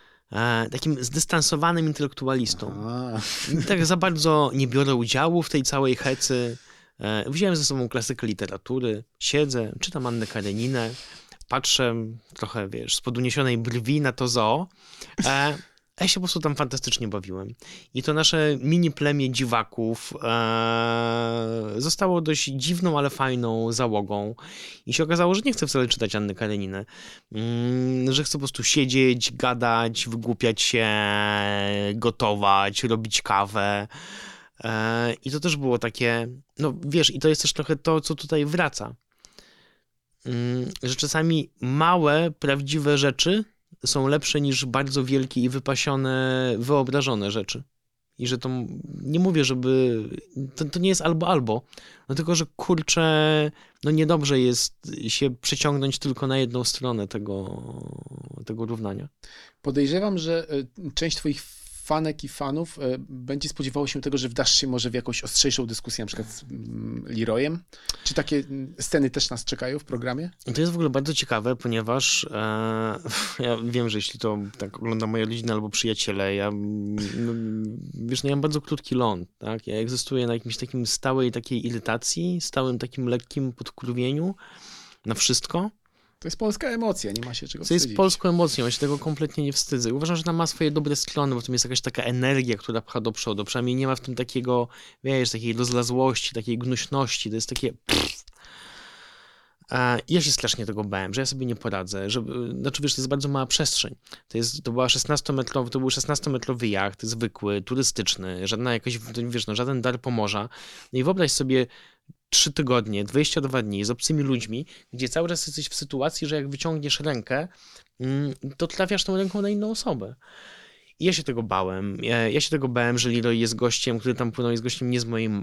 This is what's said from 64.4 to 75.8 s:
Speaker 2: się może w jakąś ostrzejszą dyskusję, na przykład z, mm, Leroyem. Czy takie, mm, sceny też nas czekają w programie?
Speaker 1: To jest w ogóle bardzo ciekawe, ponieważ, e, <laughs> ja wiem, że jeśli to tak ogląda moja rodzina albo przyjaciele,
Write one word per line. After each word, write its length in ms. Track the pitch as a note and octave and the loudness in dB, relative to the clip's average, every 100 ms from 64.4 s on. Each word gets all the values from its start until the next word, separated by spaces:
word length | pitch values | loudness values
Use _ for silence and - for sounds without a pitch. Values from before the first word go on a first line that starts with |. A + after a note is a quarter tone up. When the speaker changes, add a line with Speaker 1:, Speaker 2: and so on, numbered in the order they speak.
| B2+ - | 4 4
Speaker 2:
się 120 | C3+ | 4
może 220 | B2+ A#2 | 0 0
w 40 | |
jakąś 300 | A#2+ A#2 A#2 | -2 -4 -6
ostrzejszą 420 | - - C#3 B2 A#2 | -2 2 2 2 -2
dyskusję, 380 | A2+ - - | -4 -6 -6
na 40 | G#2+ | -6
przykład 200 | - A2 | -8 -10
z, 120 | - | -12
mm, 600 | C#3 C3 A2+ A2+ A2 A#2 - | -12 -12 -10 -8 -8 -8 -6
Leroyem. 520 | A2+ A2 A2+ D3 E3+ - - - - | -2 0 2 0 -2 -10 -14 -8 -6
Czy 100 | - | -4
takie, 240 | - C#3+ D3 | -2 0 0
mm, 380 | C#3 C#3 C3 E3+ | -2 -6 -8 -8
sceny 300 | - D#3 C3+ | 0 2 4
też 200 | C#3 - | 2 -2
nas 160 | A#2 - | -2 -6
czekają 340 | B2+ B2+ C#3+ | -4 -4 -6
w 40 | |
programie? 460 | - B2 B2 B2+ F3 - - | -6 -6 -4 -4 -6 -8 -4
Speaker 1:
To 80 | B2 | 0
jest 100 | E3+ | 2
w 20 | E3+ | 2
ogóle 140 | D#3 | 2
bardzo 240 | C3+ C#3+ | 2 0
ciekawe, 420 | D3+ C#3 A2+ A2+ B2 | -2 0 0 0 0
ponieważ, 680 | B2 A2+ A2 C3 - - | 0 0 0 0 2 0
e, 760 | - G#2+ G#2+ G#2+ A2+ A2 A2 G2+ | -2 -2 -2 0 0 0 -2 -4
<laughs> 420 | E3 - - - B2 | -6 -4 -4 -2 -2
ja 120 | A#2 | 0
wiem, 260 | A#2 B2 A#2 | 0 0 0
że 80 | G#2+ | -2
jeśli 220 | - - | -4 -4
to 180 | A2+ G#2 G2+ - | -2 -2 -4 -8
tak 200 | G2 - | -10 -6
ogląda 300 | A2+ A2+ A2 | -4 -2 0
moja 180 | A2+ A2 | 0 -2
rodzina 280 | A#2 A2+ | -2 -2
albo 160 | G#2+ G#2+ | -2 -2
przyjaciele, 640 | - | -2